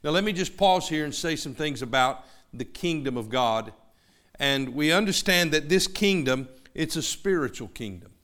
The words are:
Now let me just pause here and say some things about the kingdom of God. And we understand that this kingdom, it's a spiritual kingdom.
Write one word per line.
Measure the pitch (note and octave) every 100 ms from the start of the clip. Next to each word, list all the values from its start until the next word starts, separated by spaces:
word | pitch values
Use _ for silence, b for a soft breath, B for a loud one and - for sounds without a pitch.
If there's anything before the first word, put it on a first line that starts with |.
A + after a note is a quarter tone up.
Now | D3
let | E3
me | G#3
just | F3+ F#3 -
pause | G3 F#3 -
here | D#3
and | D3+
say | - E3+ D#3
some | D3+
things | A#2+ D3+ C3
about | B2 C3 B2+ C3+ B B B
the | A#2+
kingdom | B2 - F3 D#3+ C3+ B2
of | A2
God. | B2+ A#2+ A2 A2 - _ b b b b -
And | C#3 C#3 C3
we | B2 D3+
understand | E3+ G#3+ - - F3+ E3+
that | D3+ C#3+
this | F#3 F#3
kingdom, | - G3+ F#3+ C3 C3 C3 B B
it's | - D#3 E3
a |
spiritual | C#3 - G3 F#3 C3 - G#2+
kingdom. | - A2 F#2 D#2+ _